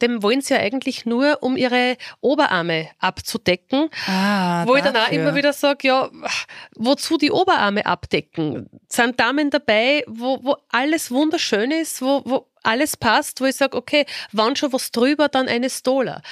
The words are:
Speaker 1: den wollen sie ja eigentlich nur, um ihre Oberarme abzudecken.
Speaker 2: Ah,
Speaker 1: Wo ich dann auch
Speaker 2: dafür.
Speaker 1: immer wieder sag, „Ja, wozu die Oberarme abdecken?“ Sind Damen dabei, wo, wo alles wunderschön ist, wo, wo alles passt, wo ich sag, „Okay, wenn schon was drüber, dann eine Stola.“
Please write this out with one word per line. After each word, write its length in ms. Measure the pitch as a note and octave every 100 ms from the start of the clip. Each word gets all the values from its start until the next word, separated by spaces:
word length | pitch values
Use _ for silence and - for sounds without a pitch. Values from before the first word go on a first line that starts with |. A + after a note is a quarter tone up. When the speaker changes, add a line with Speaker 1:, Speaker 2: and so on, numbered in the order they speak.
Speaker 1:
den 200 | A#3+ A#3
wollen 200 | G3+ C4+
sie 120 | -
ja 60 | B3
eigentlich 460 | G3 C4 C4 - A3+
nur, 320 | A#3 C#4+ D4
um 140 | B3+ B3+
ihre 400 | B3+ B3 B3 B3 - -
Oberarme 680 | A3+ C#4+ C#4+ F3+ E3+ D#3+ D#3+ -
abzudecken. 880 | F#3 - - A3 - F3+ - C4+ D#4 - -
Speaker 2:
Ah, 580 | F#3+ G3 G3+ F3+ F3 A3+
Speaker 1:
Wo 100 | C4+
ich 60 |
dann 120 | C#4 B3
auch 100 | A#3
Speaker 2:
dafür. 120 | C4+
Speaker 1:
immer 160 | D4
wieder 180 | C#4+ C#4+
sag, 300 | C#4 C#4+ C#4+
„Ja, 280 | C4+ C4 - - - - - - - -
wozu 420 | A3+ C#4 - D#4+
die 120 | D4
Oberarme 540 | - F#4+ E4 G3+ G3+ -
abdecken?“ 840 | F3 - E3 - - D3+ - - - -
Sind 300 | - A#3+ B3
Damen 320 | A#3 C#4 D4
dabei, 540 | C#4+ - G#3+ A#3+ D4 -
wo, 320 | A3 B3 C4
wo 140 | B3 - _
alles 420 | A#3 C#4 D#4+ -
wunderschön 600 | B3 D#4 D#4+ - G#3 A#3
ist, 300 | D#4+ D#4+ -
wo, 200 | B3+ C#4
wo 220 | - C4 - _
alles 340 | - A#3 D4+ -
passt, 440 | A#3+ A#3 - -
wo 40 | C4+
ich 100 | -
sag, 180 | C4+
„Okay, 320 | B3+ - D4 C#4+ - -
wenn 240 | G#3 A3 C#4
schon 160 | D4
was 180 | B3+ -
drüber, 360 | A#3+ B3+ D4 C#4+
dann 200 | C4 B3+
eine 220 | A#3+ B3
Stola.“ 520 | - B3+ C4 A#3+ - -